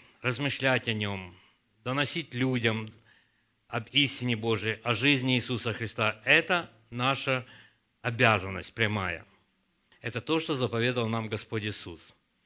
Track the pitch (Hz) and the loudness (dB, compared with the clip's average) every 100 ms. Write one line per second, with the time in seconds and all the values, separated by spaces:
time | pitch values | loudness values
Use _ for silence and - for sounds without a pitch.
0 | - _ 123 117 143 - 131 123 120 107 | -20 _ -4 -2 -2 0 2 2 0 -2
1 | 104 98 92 92 _ _ _ _ 123 135 | -2 -4 -8 -18 _ _ _ _ -4 0
2 | 139 170 143 120 131 127 113 110 107 - | 0 -2 -6 -2 0 2 2 0 -4 -14
3 | _ _ _ _ _ _ _ 117 107 - | _ _ _ _ _ _ _ -6 -4 -2
4 | 139 - 123 113 113 107 107 107 123 107 | -2 -2 -2 -2 0 0 -2 -4 -2 2
5 | 139 135 127 127 - 117 120 104 113 - | 2 4 4 2 0 -4 -4 -4 -6 -2
6 | 110 - 127 156 165 175 - - _ 120 | -2 0 4 4 4 0 -2 -14 _ -2
7 | 127 135 139 127 120 - - _ _ _ | 0 0 0 -2 -4 -16 -20 _ _ _
8 | 123 117 120 104 95 92 - - 107 104 | -4 4 6 6 2 -6 -8 -2 0 0
9 | 92 85 - _ _ _ _ _ _ _ | -2 -4 -10 _ _ _ _ _ _ _
10 | 117 113 - 160 160 139 120 117 120 120 | -8 -6 0 0 0 0 0 2 0 0
11 | 110 113 110 107 - 110 104 101 - - | 0 -2 -2 -6 -4 -4 -4 -6 -10 -12
12 | - - _ _ | -16 -20 _ _